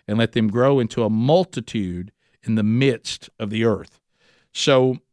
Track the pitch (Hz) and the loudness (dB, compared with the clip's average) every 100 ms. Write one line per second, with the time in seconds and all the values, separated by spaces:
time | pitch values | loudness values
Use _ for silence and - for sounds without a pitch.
0 | - 107 113 120 110 110 131 139 117 - | -6 -2 0 0 0 2 2 2 0 -2
1 | 110 110 123 170 180 - 110 117 95 87 | -2 0 2 2 0 -6 -8 -6 -6 -6
2 | 92 _ _ _ - 110 107 113 135 113 | -12 _ _ _ -4 0 0 2 2 0
3 | - - - _ 107 110 113 95 73 _ | -6 -14 -16 _ -8 0 0 0 -4 _
4 | _ _ _ _ _ - - 135 131 127 | _ _ _ _ _ -4 2 4 4 -2
5 | - | -10